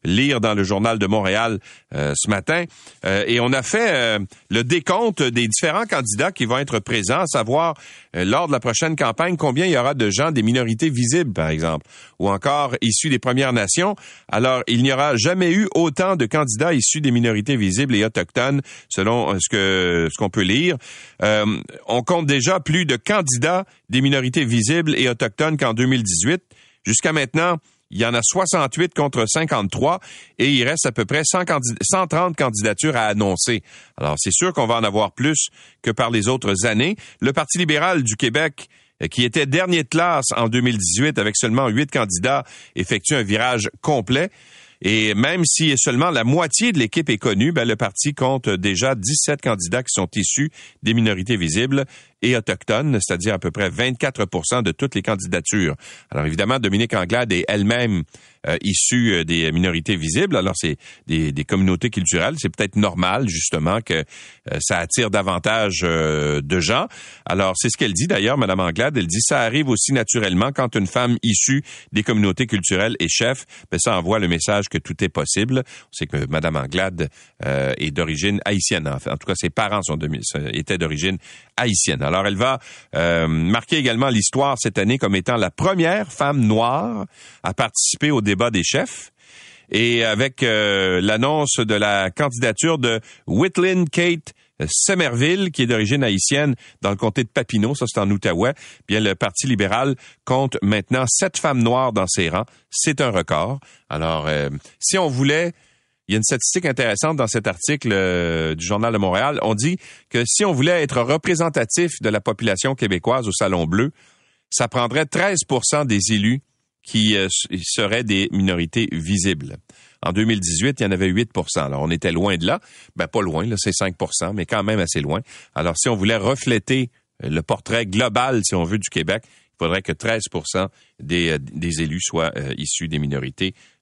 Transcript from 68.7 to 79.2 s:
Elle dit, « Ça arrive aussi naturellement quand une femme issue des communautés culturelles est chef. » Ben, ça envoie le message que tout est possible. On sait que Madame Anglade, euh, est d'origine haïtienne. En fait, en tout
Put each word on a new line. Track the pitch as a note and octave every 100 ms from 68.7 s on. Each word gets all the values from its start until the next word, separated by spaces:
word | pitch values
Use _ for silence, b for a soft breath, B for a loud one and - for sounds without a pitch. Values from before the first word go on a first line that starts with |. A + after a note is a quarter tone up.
| E2 B2+ D#3
Elle | E3
dit, « | A#2
Ça | - C#3+
arrive | A2+ C3+ C#3+
aussi | A2+ -
naturellement | C3+ A2 B2 G2+ F2+ A#2+
quand | C#3 B2+ A2+
une | F#2
femme | B2 B2 A#2+
issue | A#2 G#2 - C3+ B B B
des | G#2
communautés | G#2+ G#2+ G#2 F2 B2
culturelles | G#2 F2 F#2 G#2+ -
est | E2+
chef. » | - A#2 C3+ - B B
Ben, | F2
ça | - G2
envoie | E2+ A2
le | F#2
message | E2+ - G2+ G2
que | E2
tout | - D#2+
est | F#2
possible. | - D2 - A#2 B2+ B2
On | - -
sait | - -
que | D2 C2
Madame | D#2 D#2+ D2+
Anglade, | C2+ F2 F#2+ F2 D#2 B B B D2
euh, | C#2 C2+ -
est | D#2+
d'origine | D2+ E2 D#2 F#2+ G2+
haïtienne. | - G#2 - F#2+ D#2
En | C#2
fait, | -
en |
tout | D2+